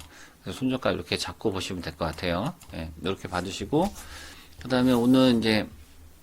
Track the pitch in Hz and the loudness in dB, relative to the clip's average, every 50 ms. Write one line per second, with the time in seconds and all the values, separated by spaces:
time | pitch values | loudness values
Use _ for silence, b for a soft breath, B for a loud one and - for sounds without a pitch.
0 | - B B B B B B B - 98 90 - 131 131 131 127 - - 92 87 | -14 B B B B B B B -12 -12 -8 -4 -2 -2 -2 0 0 0 0 0
1 | 87 - 101 90 - - 90 - - 113 95 95 90 - 98 90 82 - 80 - | -2 -4 -4 -4 -4 -6 -6 -4 -2 -2 -2 -2 -4 -6 -6 -8 -8 -8 -6 -4
2 | 87 80 78 - - 90 85 87 107 160 180 - - - - 82 82 82 78 80 | -4 -4 -4 -4 -2 -2 -2 -2 -2 -4 -6 -8 -14 -14 -10 -10 -10 -10 -10 -6
3 | - 90 95 - - 95 90 87 90 98 90 - 104 - 139 156 180 208 - B | -4 -4 -4 -6 -6 -6 -4 -4 -4 -4 -6 -8 -6 -2 0 0 0 0 -2 B
4 | B B B B B B B B B B B B - 127 127 123 123 127 127 120 | B B B B B B B B B B B B -6 0 0 2 4 4 4 4
5 | 117 123 131 131 131 131 120 113 110 113 110 107 95 - - - - - - - | 6 6 8 8 8 6 6 4 4 4 2 2 0 -2 -8 -18 -20 -20 -20 -20
6 | - - - - | -20 -20 -20 -20